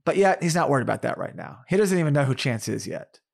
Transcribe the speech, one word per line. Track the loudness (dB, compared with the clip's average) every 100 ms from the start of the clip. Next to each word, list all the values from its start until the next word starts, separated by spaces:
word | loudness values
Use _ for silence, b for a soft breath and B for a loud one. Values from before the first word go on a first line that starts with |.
But | -2 2
yet, | 4 4
he's | 0
not | 0 2
worried | 2
about | 0 -2
that | -2 -4
right | -8
now. | -10 -16 -16 -2
He | 2
doesn't | 2 2
even | 2
know | 2
who | 2
Chance | 0 -2 -4 -4
is | -6 -6
yet. | -12 -12 _ _